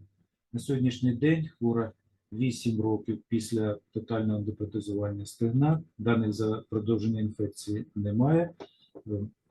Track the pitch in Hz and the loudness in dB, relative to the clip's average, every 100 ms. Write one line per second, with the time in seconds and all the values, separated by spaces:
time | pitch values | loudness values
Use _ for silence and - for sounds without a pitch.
0 | - _ _ _ _ 120 - 131 127 - | -16 _ _ _ _ -6 -2 0 0 2
1 | 127 117 147 160 156 - 117 117 113 - | 0 2 2 2 0 -2 0 0 -2 -6
2 | _ _ _ 107 127 117 123 110 110 107 | _ _ _ -2 -2 0 -2 0 0 0
3 | - 107 - 117 110 113 107 101 _ 110 | -2 -6 -2 -2 0 0 0 -2 _ -8
4 | - 113 110 107 104 101 104 110 101 101 | -4 -2 0 0 -2 -6 -6 -6 -4 -2
5 | 101 101 101 - 117 127 147 160 - - | -2 -4 -8 -2 0 4 4 4 -2 -4
6 | 110 117 107 104 107 110 - 110 104 110 | 2 4 2 0 0 -2 -2 -2 2 2
7 | 110 110 107 - 101 - - 104 - 104 | 2 0 0 -2 -6 -6 -6 -6 -6 -4
8 | 104 107 135 160 170 - - _ _ - | -2 2 4 4 2 -4 -20 _ _ -18
9 | 107 104 107 - _ | -8 -6 -6 -10 _